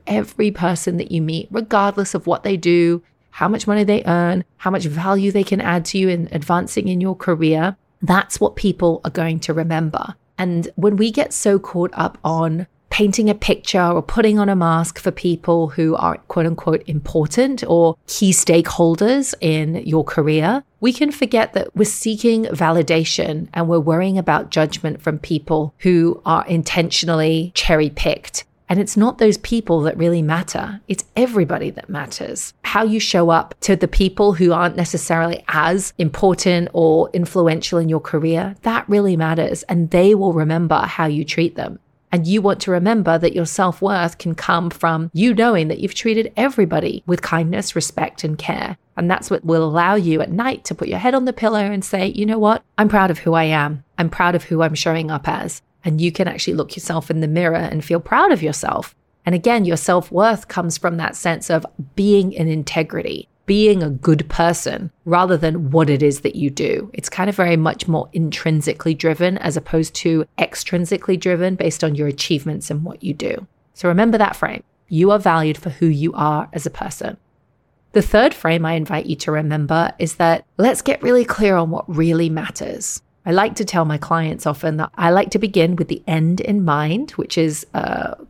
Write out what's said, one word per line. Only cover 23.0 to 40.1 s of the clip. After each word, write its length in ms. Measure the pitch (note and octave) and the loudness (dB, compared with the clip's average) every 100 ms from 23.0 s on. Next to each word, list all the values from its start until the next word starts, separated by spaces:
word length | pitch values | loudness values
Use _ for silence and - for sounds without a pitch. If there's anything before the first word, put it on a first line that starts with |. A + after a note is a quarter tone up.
| D#3+ - - D#3 E3 | 0 -2 -2 -4 -6
and 160 | E3+ E3+ | -2 0
we're 100 | E3+ | 2
worrying 380 | D3+ D#3+ F#3+ F#3+ | 2 2 2 0
about 320 | F3 D3+ - | 2 0 0
judgment 520 | - D#3 - D#3+ D3+ | 0 0 -2 -6 -4
from 180 | - D3+ | -4 -6
people 540 | - D#3 - D#3 D3+ - | -4 -4 -2 -2 -2 -2
who 440 | F#3 F3 E3+ - - | 2 4 4 0 0
are 200 | D#3+ - | 0 0
intentionally 1040 | E3 - - E3 - E3+ E3 D#3 D#3+ E3+ | -2 0 -2 0 -2 0 2 2 0 -2
cherry-picked. 920 | - - D#3 D3+ D3 - - - - - _ - | -2 2 2 2 0 -2 -2 -6 -12 -12 _ -2
And 120 | F3+ | 0
it's 180 | G3+ - | 0 2
not 200 | A3+ C4 | 2 4
those 200 | A3 G#3 | 2 2
people 440 | - A#3 A3 E3+ | -2 -4 0 0
that 160 | D3+ - | 0 0
really 240 | E3+ E3+ | 0 2
matter. 580 | D#3 E3 F3+ - G3+ G3+ - | 0 -2 -2 -6 -6 -10 -8
It's 160 | F#3 - - | -8 -6 0
everybody 560 | B3 G#3+ D#3 - D#3 | 0 2 0 -2 -6
that 180 | D3 - | -8 -10
matters. 640 | F3+ - - - - - - | -10 -10 -10 -10 -10 -12 -12
How 200 | - G#3 | -4 0
you 160 | A3 G#3+ | 2 0
show 300 | G#3 F#3+ E3+ | 0 2 4
up 240 | E3 - - | 2 0 -4
to 140 | - F#3+ | 0 0
the 120 | E3 | 2
people 460 | - F#3+ F#3+ G3+ | 2 2 4 2
who 200 | E3+ F3+ | 4 2
aren't 240 | E3 F3 E3 | 4 0 0
necessarily 640 | E3+ E3 - E3 E3 E3+ - | -4 -4 -2 0 0 -4 -4
as 440 | D#3 E3 F#3+ F#3+ - | 0 2 0 -2 -4
important 720 | E3 - F#3+ F3 F#3+ F3 F3 | -4 2 2 2 2 0 0
or 380 | F3 D#3+ D#3+ - | 2 4 4 2
influential 680 | F3+ E3+ F#3+ E3+ D#3+ - F3 | 0 -2 2 2 2 0 -2
in 100 | E3 | 0
your 100 | D#3+ | -2
career, 560 | - D#3+ D#3+ E3 F#3 G3 | -2 -2 0 0 -2 -6
that 240 | A3+ A#3 - | -4 -4 0
really 300 | G3+ G3+ F3 | 2 2 2
matters. 460 | D#3+ E3 D#3 - | 0 0 -2 -4
And 260 | - E3+ E3 | -2 0 2
they 240 | F3+ F#3+ | 4 6